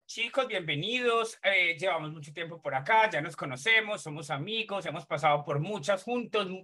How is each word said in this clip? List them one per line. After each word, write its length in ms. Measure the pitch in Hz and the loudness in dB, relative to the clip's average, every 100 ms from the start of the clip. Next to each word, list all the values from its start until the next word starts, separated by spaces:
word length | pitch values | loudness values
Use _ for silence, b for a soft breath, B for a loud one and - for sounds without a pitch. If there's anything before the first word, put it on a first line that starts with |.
| - | -14
Chicos, 400 | - 240 269 254 | -6 -2 0 0
bienvenidos. 920 | 202 160 143 196 247 240 226 226 - | -2 -2 -2 0 0 2 2 0 0
Eh, 360 | 190 190 175 160 | 2 4 2 2
llevamos 320 | 185 165 151 | 0 0 -4
mucho 200 | 156 151 | -10 -12
tiempo 280 | 156 165 165 | -10 -10 -6
por 140 | 143 135 | -4 -4
acá, 340 | 139 220 220 | 4 6 6
ya 120 | 151 | 2
nos 140 | 165 - | -4 -6
conocemos, 680 | 156 127 220 226 214 208 | -6 -4 2 4 2 -6
somos 260 | 160 147 151 | -6 -10 -6
amigos, 560 | 143 180 226 214 196 165 | -6 -4 -4 -4 -4 -4
hemos 200 | 143 - | -8 -4
pasado 360 | 156 156 147 147 | 0 4 4 2
por 140 | 143 | -2
muchas 420 | 175 208 147 190 | 0 -4 0 0
juntos, 440 | 226 240 226 214 190 185 | 0 -4 0 -2 -2 -6